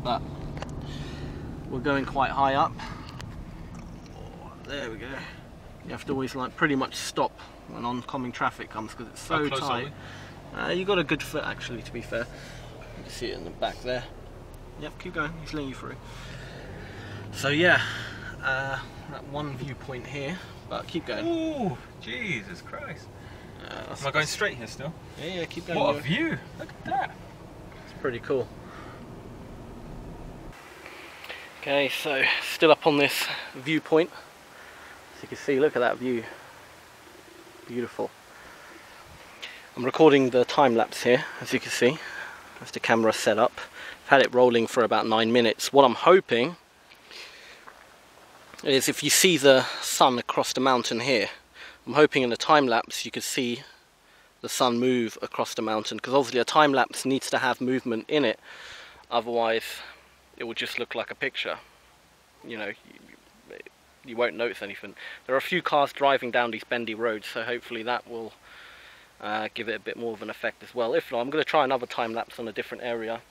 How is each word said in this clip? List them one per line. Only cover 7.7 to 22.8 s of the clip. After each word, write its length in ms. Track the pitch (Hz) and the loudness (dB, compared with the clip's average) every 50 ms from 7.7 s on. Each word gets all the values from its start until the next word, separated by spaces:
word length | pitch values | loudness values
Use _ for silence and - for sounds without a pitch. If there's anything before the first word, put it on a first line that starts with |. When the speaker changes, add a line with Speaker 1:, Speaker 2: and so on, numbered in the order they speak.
Speaker 1:
when 140 | 117 113 117 | -12 -6 -6
oncoming 460 | 120 120 123 117 - - 139 127 123 | -4 -4 -4 -6 -6 -6 -4 -4 -4
traffic 380 | 117 - 139 127 - - 107 - | -4 0 -2 -2 -2 -2 -12 -10
comes 240 | - 110 110 107 - | -8 -8 -8 -8 -10
'cause 140 | - 123 107 | -12 -12 -12
it's 140 | - - | -12 -14
so 140 | - - 165 | -6 -2 0
Speaker 2:
How 120 | 156 151 143 | 0 2 2
close 140 | 135 135 139 | 0 0 -2
are 40 | 139 | 0
Speaker 1:
tight. 220 | 127 120 123 147 - - - - - - - - - - - - - | -2 -2 -2 -6 -10 -14 -14 -14 -14 -14 -14 -16 -16 -16 -16 -14 -8
Speaker 2:
we? 60 | - | -6
Speaker 1:
Uh, 100 | 58 147 | -2 0
you 160 | - 180 190 | 0 0 2
got 140 | 185 208 180 | 2 2 2
a 40 | 170 | 4
good 200 | 135 160 143 - | 2 0 -2 -2
foot 200 | - - 147 - | -4 -4 -4 -4
actually, 380 | - 110 - - - 123 113 | -4 -6 -6 -8 -8 -8 -8
to 100 | - - | -10 -8
be 100 | - 120 | -8 -10
fair. 260 | 113 - - 117 117 - - - - - - - - - - - - - - - | -8 -6 -4 -4 -4 -6 -8 -14 -14 -14 -14 -14 -14 -16 -16 -16 -16 -14 -14 -14
You 60 | - | -14
can 80 | - | -12
see 160 | - - 127 113 | -10 -6 -6 -6
it 100 | 92 90 | -6 -6
in 60 | 85 | -8
the 40 | 85 | -10
back 280 | 85 - - 107 - - | -6 -4 -4 -4 -4 -4
there. 220 | - 123 127 123 117 - - - - - - - - - - - - - - - | -4 -4 -4 -4 -4 -8 -14 -16 -16 -16 -16 -16 -16 -16 -16 -16 -16 -16 -14 -12
Yep, 180 | 147 151 - - | -12 -12 -12 -12
keep 140 | - 185 175 | -12 -10 -4
going. 180 | - 151 151 165 165 | -4 -4 -4 -4 -8
He's 120 | 156 143 - | -10 -8 -6
letting 160 | 156 143 135 | -6 -6 -6
you 60 | 127 | -8
through. 200 | 113 - 127 127 127 - - - - - - - - - - - - - - - - - - - - - - - - - - | -10 -10 -12 -12 -12 -14 -14 -14 -14 -12 -12 -12 -12 -12 -14 -14 -14 -14 -14 -12 -12 -12 -12 -12 -14 -12 -12 -12 -12 -12 -12
So 160 | - - - 139 | -10 -4 0 0
yeah, 320 | 143 151 170 180 156 - - - - - - - - - - - - - - | 2 6 8 8 8 6 4 0 -4 -8 -8 -10 -10 -10 -12 -12 -12 -6 -2
uh, 340 | 135 131 131 135 139 135 135 - - - - - - | -2 0 0 -2 -2 -4 -6 -6 -8 -14 -14 -14 -12
that 120 | 143 135 - - | -12 -12 -12 -8
one 280 | 139 143 151 147 139 123 | -8 -6 -6 -6 -8 -8
viewpoint 480 | - 143 127 - - - 135 123 113 113 | -8 -10 -10 -10 -10 -10 -10 -10 -10 -10
here, 300 | 127 143 139 139 175 185 - - - - - - | -8 -6 -6 -6 -6 -8 -10 -14 -16 -16 -12 -8
but 160 | - - - - | -8 -8 -8 -4
keep 180 | - 175 - | -6 -6 -4
going. 200 | - - - 320 | -4 -4 -4 -2
Speaker 2:
Ooh, 520 | 330 339 330 320 320 311 285 233 185 131 - - - - - | 0 0 0 0 -2 -2 0 -2 -2 -2 -4 -10 -16 -16 -16
Jesus 600 | - 107 233 254 247 208 156 113 98 95 90 85 | -12 -10 -8 -6 -4 -4 -4 -4 -6 -8 -12 -12
Christ. 460 | - - - - | -12 -12 -12 -10